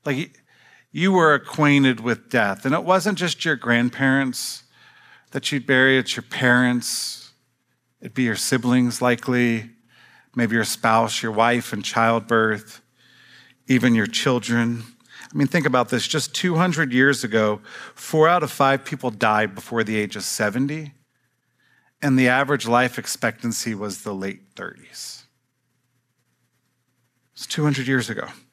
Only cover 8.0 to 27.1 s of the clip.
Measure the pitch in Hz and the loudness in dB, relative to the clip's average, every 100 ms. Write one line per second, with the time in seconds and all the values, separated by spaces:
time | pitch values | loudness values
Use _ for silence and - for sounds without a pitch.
8 | - 120 123 104 - 131 123 123 123 113 | -10 -2 -2 -2 0 0 2 2 2 0
9 | 127 120 - 123 120 113 113 _ _ _ | 0 0 0 0 0 0 -6 _ _ _
10 | _ _ _ - 117 117 104 - 117 113 | _ _ _ -4 0 0 -2 -2 2 2
11 | 113 - 117 107 117 120 - 104 98 - | 2 -2 -4 2 2 2 -4 -8 -4 0
12 | 113 117 113 117 110 104 - - _ _ | 2 0 0 0 0 -2 -10 -20 _ _
13 | _ _ _ - _ _ - 127 123 113 | _ _ _ -20 _ _ 0 2 4 2
14 | 101 - 143 123 117 117 117 117 113 _ | 0 -2 0 -2 0 0 0 -4 -12 _
15 | _ - - - 175 175 151 127 196 - | _ -20 -10 -2 0 0 2 0 0 -2
16 | - 160 - - 185 165 180 156 147 123 | -2 -4 -4 -4 -2 2 0 0 0 4
17 | 139 135 120 110 107 104 - - - - | 4 2 0 0 2 -2 -8 -20 -20 -18
18 | - 160 156 175 156 - 135 135 - 143 | -4 4 6 4 0 0 2 2 -4 -8
19 | 131 110 113 107 107 98 - 117 107 110 | -8 -2 0 2 0 -4 -6 -4 -2 -2
20 | 104 104 95 - 107 110 139 156 147 _ | -4 -6 -8 -4 -2 -2 -4 -6 -12 _
21 | _ _ _ _ _ _ _ _ _ _ | _ _ _ _ _ _ _ _ _ _
22 | 143 131 127 127 139 139 113 120 127 - | 0 2 4 2 0 -2 0 0 0 -4
23 | - - 120 110 117 110 117 107 104 92 | -10 -6 -6 -4 -6 -6 -6 -6 -8 -8
24 | 110 98 98 - _ - 92 95 - - | -8 -8 -8 -10 _ -14 -14 -14 -20 -16
25 | - - _ _ _ _ _ _ _ _ | -16 -16 _ _ _ _ _ _ _ _
26 | _ _ _ _ _ _ _ _ _ _ | _ _ _ _ _ _ _ _ _ _
27 | _ | _